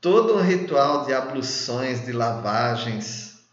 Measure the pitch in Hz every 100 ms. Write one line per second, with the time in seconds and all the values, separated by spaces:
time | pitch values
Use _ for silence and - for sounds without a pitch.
0 | 175 208 226 208 180 180 180 143 139 143
1 | 131 131 135 139 127 - - 120 131 123
2 | 120 117 113 117 104 107 120 117 117 107
3 | 104 - - - _